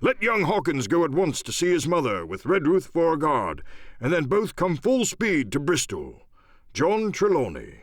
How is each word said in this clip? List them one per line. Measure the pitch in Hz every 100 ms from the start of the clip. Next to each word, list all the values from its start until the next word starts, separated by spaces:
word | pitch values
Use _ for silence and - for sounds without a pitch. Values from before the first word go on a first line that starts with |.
Let | 202 254
young | - 226
Hawkins | 175 208 170 143 123
go | 170
at | 165
once | 120 185 -
to | -
see | - 175
his | 175 131
mother, | 175 135 101
with | 82 95 123
Redruth | 190 147 185 180
for | - 165
a | 160
guard, | 156 135 95 78 - - - -
and | 123
then | 175 139
both | 196 220
come | - 185 160
full | - 262
speed | 233 - 226 170 120
to | 139
Bristol. | 143 175 - 90 69 65 - - _ - -
John | - 156 214 220
Trelawney. | 180 202 175 120 73 - -